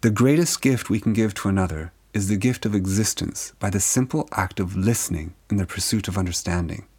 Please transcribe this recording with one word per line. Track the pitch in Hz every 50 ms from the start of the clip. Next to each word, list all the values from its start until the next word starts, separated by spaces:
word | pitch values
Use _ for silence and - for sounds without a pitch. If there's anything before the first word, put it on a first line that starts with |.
The | - 113
greatest | 107 107 120 131 143 160 175 165 - - -
gift | 135 131 113 - -
we | 110 110
can | - 117 107
give | 107 113 107 101
to | - - 101
another | 98 98 92 87 80 78 78 85 _ _ _ _ _
is | 107 98 95
the | 107
gift | 101 98 127 127 - -
of | 110 104
existence | 101 92 95 95 104 110 110 - - - - - - - - - _
by | - 101
the | 98 101
simple | - - - 131 127 127 - 156 - - -
act | - 95 92 - -
of | 98 90 101
listening | 95 95 110 117 - - - 87 80 78 85 - _ _ _
in | 104 101
the | 92
pursuit | - - - 90 - - 110 98 -
of | 92 98
understanding. | 92 90 87 - - - 87 87 87 80 - - - _ _